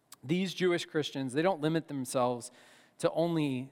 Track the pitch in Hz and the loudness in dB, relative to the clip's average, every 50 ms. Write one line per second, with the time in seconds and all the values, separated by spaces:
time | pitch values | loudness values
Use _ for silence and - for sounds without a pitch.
0 | _ - - - - 127 165 180 190 185 156 - 180 185 175 165 170 - - 160 | _ -20 -20 -10 -2 0 2 2 2 0 0 0 2 2 2 2 -2 -2 -2 -2
1 | 139 - - 139 135 131 117 143 165 185 196 156 143 156 160 165 147 - 147 139 | -2 -2 -2 -4 -4 -2 0 2 2 2 2 2 0 0 0 0 -2 -4 -6 -6
2 | 131 - - 135 123 123 123 120 113 - - - - - - - - _ _ - | -4 -2 0 2 2 2 0 -2 -6 -12 -16 -20 -20 -20 -20 -20 -20 _ _ -2
3 | - 170 - 156 165 170 170 160 151 143 131 123 131 135 | -2 0 2 2 0 2 2 2 0 0 0 -2 -6 -8